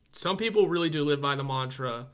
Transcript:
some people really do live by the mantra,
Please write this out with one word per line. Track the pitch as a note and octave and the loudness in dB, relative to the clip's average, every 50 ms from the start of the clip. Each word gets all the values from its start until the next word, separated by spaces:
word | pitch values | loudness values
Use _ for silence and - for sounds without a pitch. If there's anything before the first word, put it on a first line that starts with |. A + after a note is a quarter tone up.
| _ _ - | _ _ -10
some | - - F3+ F#3+ | -6 -2 -2 -2
people | F#3 A3 A3+ G#3 G#3+ G3 E3 | 0 0 2 4 4 4 4
really | E3+ F3 E3+ E3 | 4 2 0 0
do | D#3 D#3 C#3+ | 0 0 2
live | D3 D3 C#3+ | 2 2 2
by | C#3 C#3+ C#3+ | 0 0 -2
the | C3+ C#3 | -2 -2
mantra, | C#3 C3+ C3 C3 B2+ C3 - C3 B2 A#2 A#2 B2 C3 | -2 -2 -2 -4 -4 -6 -6 -6 -4 -4 -6 -8 -12